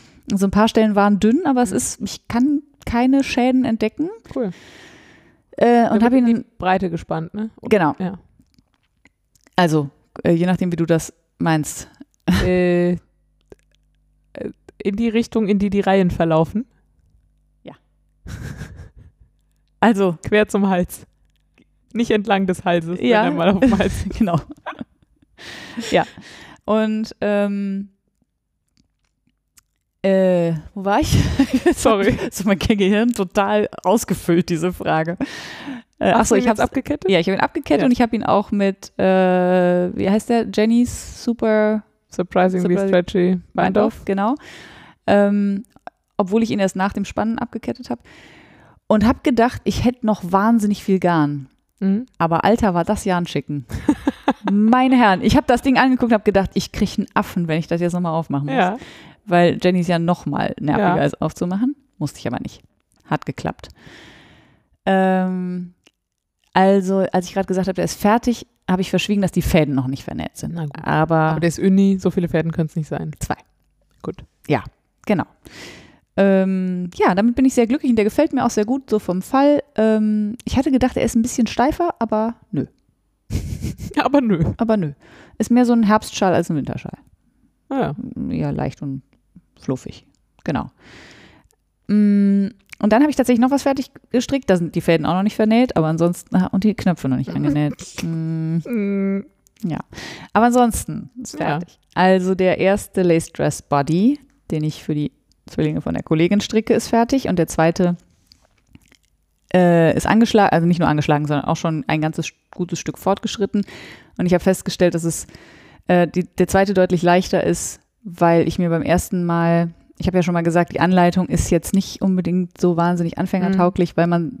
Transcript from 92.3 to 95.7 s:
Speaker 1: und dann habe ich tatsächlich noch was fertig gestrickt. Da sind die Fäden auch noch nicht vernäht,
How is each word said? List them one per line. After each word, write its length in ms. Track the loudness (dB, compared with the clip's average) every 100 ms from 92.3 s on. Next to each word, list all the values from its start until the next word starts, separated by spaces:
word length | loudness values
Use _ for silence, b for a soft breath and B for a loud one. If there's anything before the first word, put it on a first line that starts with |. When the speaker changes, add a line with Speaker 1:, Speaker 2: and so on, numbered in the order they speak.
| 2 0 -6 _ -2
Speaker 1:
und 120 | 2
dann 80 | 4
habe 80 | 4
ich 60 | 2
tatsächlich 240 | 2 2
noch 100 | 2
was 120 | 2
fertig 280 | 0 -2 -6 -14 _
gestrickt. 400 | -4 -2 -2 0
Da 80 | 0
sind 160 | 0 -2
die 60 |
Fäden 240 | 0 0 0
auch 80 |
noch 100 | 0
nicht 120 | 0 0
vernäht, 400 | 2 2 2